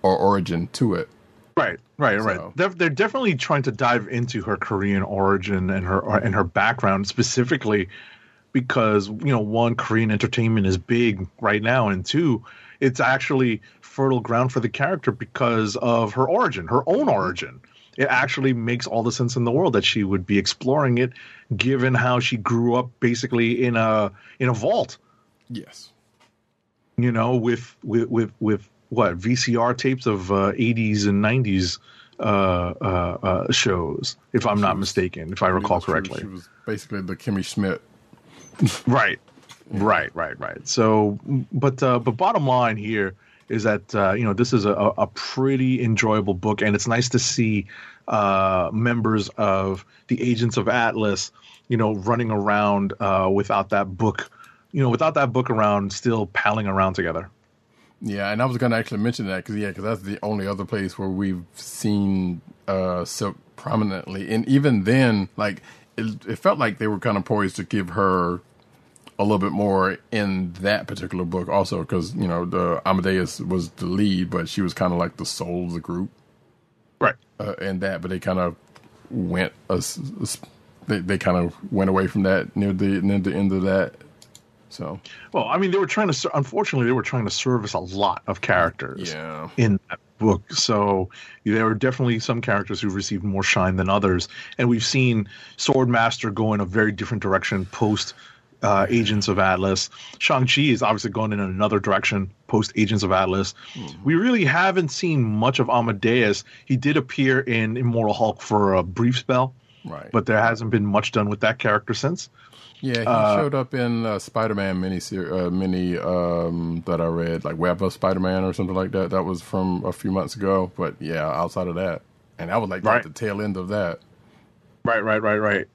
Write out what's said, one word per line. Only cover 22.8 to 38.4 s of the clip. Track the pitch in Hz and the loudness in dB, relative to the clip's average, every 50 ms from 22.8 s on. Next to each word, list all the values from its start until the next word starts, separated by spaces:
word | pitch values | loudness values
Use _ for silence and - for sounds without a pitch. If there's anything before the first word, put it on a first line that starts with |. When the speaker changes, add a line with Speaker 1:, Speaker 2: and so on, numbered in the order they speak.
| 123 123 _ _ | 0 -4 _ _
Speaker 2:
basically | - 120 120 117 139 131 127 117 117 117 120 117 127 | 0 0 0 0 -4 -2 0 2 2 2 2 0 0
in | 123 120 | 0 2
a, | 113 113 110 110 107 104 - 101 - - - - _ | 2 2 2 2 2 2 0 -4 -10 -20 -20 -6 _
in | 131 127 | 0 0
a | 120 | 0
vault. | 104 107 156 220 233 - - - _ _ _ _ _ _ _ _ _ _ _ | 0 0 0 0 0 0 -4 -8 _ _ _ _ _ _ _ _ _ _ _
Speaker 1:
Yes. | 123 104 - - - - - - _ _ _ _ _ _ _ _ _ _ _ _ _ _ _ _ _ _ _ _ _ | -12 -12 -12 -14 -20 -20 -20 -20 _ _ _ _ _ _ _ _ _ _ _ _ _ _ _ _ _ _ _ _ _
Speaker 2:
You | - 120 123 | 0 2 2
know, | 117 113 113 120 127 | 2 2 2 2 2
with, | 123 110 120 117 117 123 - - _ | 2 2 2 0 0 -4 -16 -20 _
with, | - - 104 117 117 120 | -8 0 2 2 2 2
with, | 120 113 113 104 - _ | 0 0 0 0 -4 _
with | 110 107 107 98 - _ _ _ _ _ | 0 0 0 0 -2 _ _ _ _ _
what, | - 113 123 95 85 | 0 2 2 2 2
V | 87 90 117 123 | 0 0 0 0
C | 123 - - 117 | 0 0 0 2
R | 117 117 120 | 2 2 2
tapes | 123 123 - 135 131 131 - | 0 0 0 -2 -2 0 0
of, | 120 107 95 92 90 | -2 -2 0 0 0
uh, | 101 98 98 101 - | 2 2 2 2 2
eighties | - 120 113 117 117 113 107 104 104 101 | 0 0 0 2 0 0 0 0 2 2
and | 101 98 101 | 2 2 2
nineties, | 104 107 120 131 123 104 98 95 92 87 - - _ - - - - _ _ - | 2 2 2 2 2 2 2 2 0 0 -4 -8 _ -20 -20 -20 -20 _ _ -4
uh, | - 110 104 98 98 95 90 87 87 87 85 - | -2 0 2 2 4 2 2 0 0 -4 -4 -4
uh, | - 95 92 90 87 85 87 - | -4 -2 0 0 0 -2 -4 -4
uh, | - 95 90 87 - - | -2 0 0 0 0 0
shows, | - - - 117 95 90 85 73 - - - - - _ _ _ | 0 0 2 0 0 0 -2 -2 -4 -6 -6 -8 -10 _ _ _
if | - 120 - 113 | -2 0 0 2
I'm | 104 | 0
Speaker 1:
She | 104 | 2
Speaker 2:
not | 104 95 82 | 2 2 0
Speaker 1:
was, | 87 | 0
Speaker 2:
mistaken, | 95 - - 101 92 90 - - 82 80 | -4 -2 -2 -2 -2 -2 -4 -8 -10 -10
if | 98 - - | -6 -2 0
I | |
Speaker 1:
I | 92 | 2
believe | 92 92 | 2 2
Speaker 2:
recall | 101 98 95 | 2 0 0
Speaker 1:
that's | 87 - | 0 0
true. | - 80 | 0 -2
Speaker 2:
correctly. | 82 95 92 - - | -2 -2 -4 -8 -8
Speaker 1:
She | - | -10
was | 101 95 90 87 _ _ _ _ | -10 -12 -16 -18 _ _ _ _
basically | - 110 - - - 107 101 | -8 -8 -8 -8 -10 -8 -8
the | 95 90 95 | -6 -8 -8
Kimmy | - - - 101 98 92 | -6 -4 -2 -2 -2 -2
Schmidt. | - - - 101 95 90 - _ _ _ _ _ _ - _ _ - - - | -4 -2 -2 0 0 -2 -4 _ _ _ _ _ _ -20 _ _ -20 -20 -20